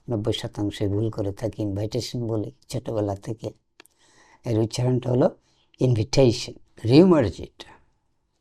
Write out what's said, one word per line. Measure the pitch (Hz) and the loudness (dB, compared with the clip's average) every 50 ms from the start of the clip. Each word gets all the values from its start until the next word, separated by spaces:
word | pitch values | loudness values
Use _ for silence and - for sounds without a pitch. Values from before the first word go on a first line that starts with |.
| _ - | _ -6
নব্বই | 120 104 107 110 104 | -6 -4 -2 -2 -4
শতাংশই | - - 117 - - 104 101 - - 107 98 | -4 -6 -10 -8 -6 -6 -6 -4 -4 -4 -2
ভুল | 101 104 113 113 | -2 -2 -2 -4
করে | - - 101 98 98 | -4 -6 -6 -6 -6
থাকি, | - - 107 - - | -6 -8 -8 -6 -6
ইনভাইটেশন | 107 104 95 98 107 107 - 123 107 - - 123 117 110 | -6 -4 -4 -4 -6 -4 -4 -6 -6 -6 -6 -6 -6 -4
বলি | 113 107 101 123 - _ _ - | -4 -4 -4 -6 -10 _ _ -10
ছোটবেলা | - 120 - - 117 107 104 101 98 | -10 -8 -8 -6 -4 -2 -2 -2 -4
থেকে। | 95 - - 110 - - 110 - _ _ _ _ - - _ _ _ _ _ _ _ _ _ _ _ - | -6 -8 -10 -10 -10 -10 -12 -12 _ _ _ _ -20 -20 _ _ _ _ _ _ _ _ _ _ _ -6
এর | 131 113 107 | -2 0 0
উচ্চারণটা | 113 110 - - 123 127 127 123 127 127 | 0 0 -2 -2 0 0 0 0 0 0
হলো | 123 123 151 - - - _ _ _ _ _ _ _ - | 2 2 2 2 0 -4 _ _ _ _ _ _ _ -2
ইনভিটেশন। | 143 127 123 110 104 - - 143 135 120 107 - - - - - _ _ _ - - | 0 2 2 2 0 0 4 4 6 6 4 2 -4 -10 -14 -16 _ _ _ -6 0
রিউমার | 110 127 151 190 190 170 151 120 92 | 4 6 8 8 8 6 4 2 0
যেটা, | - - - - _ - - - - _ _ _ _ _ _ _ _ _ _ _ _ _ | -2 -8 -12 -16 _ -20 -20 -20 -20 _ _ _ _ _ _ _ _ _ _ _ _ _